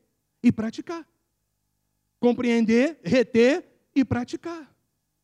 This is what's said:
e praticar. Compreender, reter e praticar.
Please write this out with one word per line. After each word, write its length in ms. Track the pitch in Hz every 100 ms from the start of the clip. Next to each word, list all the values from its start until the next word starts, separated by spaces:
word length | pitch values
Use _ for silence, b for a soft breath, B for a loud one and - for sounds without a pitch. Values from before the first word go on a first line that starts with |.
| _ _ _ _
e 80 | 240
praticar. 560 | 226 220 262 285 339 294 _ _ _ _ _ _ _ _ _ _ _
Compreender, 800 | 240 240 247 233 220 226 294 302
reter 580 | 170 254 233 226 240 339 - _ _
e 80 | 285
praticar. 720 | 262 240 247 330 339 339 277 _ _ _ _ _